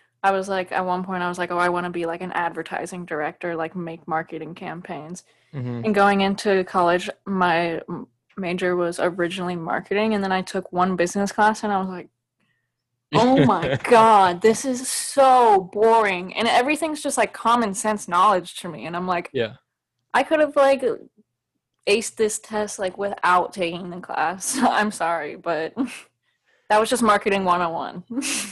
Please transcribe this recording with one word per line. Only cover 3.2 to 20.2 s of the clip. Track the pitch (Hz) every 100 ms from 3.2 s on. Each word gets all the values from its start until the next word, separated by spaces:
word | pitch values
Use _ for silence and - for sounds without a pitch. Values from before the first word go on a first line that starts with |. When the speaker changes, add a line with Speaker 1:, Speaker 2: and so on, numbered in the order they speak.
| 151 160 175 165
Speaker 1:
like, | 160 185
make | 165 165 170
marketing | 160 165 160 156 180
campaigns." | 175 165 180 165 156 180 - _ _
Speaker 2:
Mm-hmm. | 143 123 120 220
Speaker 1:
And | 202
going | 202 196
into | 196 196 214 190 185
college, | 190 175 180 202 - -
my | 190 180 165 170 165 -
m-, | 175 - _ _ -
major | 180 180 180 180
was | 175 175
originally | 175 185 170 196 180 175
marketing, | 160 - - 202 220
and | 208
then | 196
I | 185
took | 180 196 -
one | 180 185 180
business | 175 202 202
class, | - 214 214
and | 214
I | 196
was, | 190
like, | 180 - _ _ _ _ _ _ _ _ _ _
"Oh | 175 247 269 -
my | 185 143 131
Speaker 2:
<laughs> |
Speaker 1:
God, | - 233 226 208 185 175
this | 220 220 269
is | 247 262
so | - - 277 269 254 233 196 180
boring." | 208 226 226 208 180 185 -
And | 226
everything's | 220 254 302 320 302
just, | 285 247
like, | 208
common | - 226 240 214
sense | 190 214 208 -
knowledge | 175 208 185 175 -
to | -
me, | 151 143
and | 175
I'm, | 185
like, | 175 165
Speaker 2:
Yeah. | 131 110 123 _ _ _ _ _
Speaker 1:
"I | -